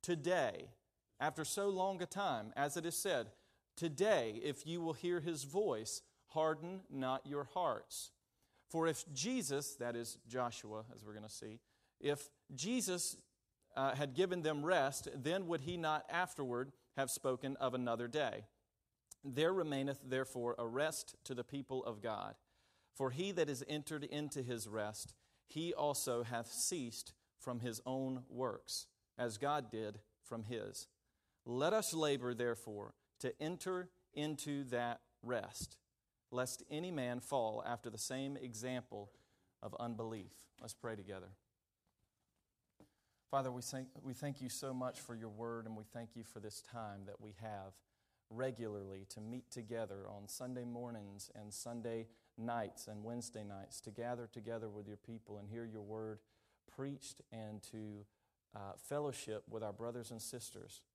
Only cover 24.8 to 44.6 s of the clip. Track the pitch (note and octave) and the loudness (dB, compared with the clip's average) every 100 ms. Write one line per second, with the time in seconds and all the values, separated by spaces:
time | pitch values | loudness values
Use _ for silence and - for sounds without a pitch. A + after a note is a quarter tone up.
24.8 | G#2 G#2+ - - _ _ _ D3+ E3+ E3 | 0 -2 -10 -14 _ _ _ -4 -2 2
25.8 | D3 C#3 - A#2+ A#2 A#2+ A2+ - - F3 | 2 2 2 2 2 -2 -2 0 0 0
26.8 | A#2+ - - - _ _ - B2 A#2+ A2+ | -2 -6 -10 -16 _ _ -4 -2 -2 -2
27.8 | B2+ C3 C3 B2+ B2+ A#2+ B2+ G2+ - - | -2 0 0 -2 -6 0 0 0 -6 -6
28.8 | - _ _ - A#2+ G#2 C#3 D3 A#2 A2 | -6 _ _ 0 0 2 2 2 0 -2
29.8 | G#2+ G#2 - _ - A#2 A2 A#2+ G2+ G2+ | -2 -4 -16 _ -6 -6 -2 -4 -4 -6
30.8 | - _ _ _ _ _ - B2 D#3 G#3+ | -10 _ _ _ _ _ -2 4 6 6
31.8 | - E3 D3+ C#3+ B2 A#2 A#2+ A#2 - G#2 | 4 4 6 6 2 4 2 2 -4 -8
32.8 | G#2+ - _ _ C3 - D3+ F3 F#3 F#3 | -8 -12 _ _ -2 0 -2 0 0 0
33.8 | F3+ _ _ - D3+ D3 D3 C#3 C3+ A#2+ | -2 _ _ -2 0 0 -2 -2 2 2
34.8 | A#2+ A#2 _ _ A#2 A#2+ G2+ - - - | 2 -2 _ _ 0 0 0 -8 -8 -10
35.8 | _ _ _ _ _ B2 B2+ - - D3+ | _ _ _ _ _ 0 0 -2 -4 -4
36.8 | F3+ D#3+ B2 A#2+ - C#3 A2 A2 - A#2+ | 0 0 0 0 2 2 4 0 -2 -2
37.8 | A#2+ A2 - C3 C#3 C#3+ B2+ A2 B2+ B2+ | -4 -6 -2 -2 -2 -4 -6 -4 -2 -2
38.8 | A#2 G#2 G2+ - _ _ _ _ A2 - | -4 -10 -10 -16 _ _ _ _ -10 -4
39.8 | A#2+ A2 A2+ A2+ F2+ - - - A#2 - | -4 -2 -2 -4 -8 -16 -20 -14 -12 -6
40.8 | A#2+ G#2+ F#2+ F#2+ F#2 G2 _ _ _ _ | -6 -6 -6 -8 -10 -16 _ _ _ _
41.8 | _ _ _ _ _ _ _ _ _ _ | _ _ _ _ _ _ _ _ _ _
42.8 | - _ _ _ _ C3+ C3 B2 A#2+ C3 | -20 _ _ _ _ 2 2 -2 -4 -6
43.8 | B2+ - C3+ B2 D3 C#3 C3 - | -8 -10 -8 -4 -4 -4 -6 -4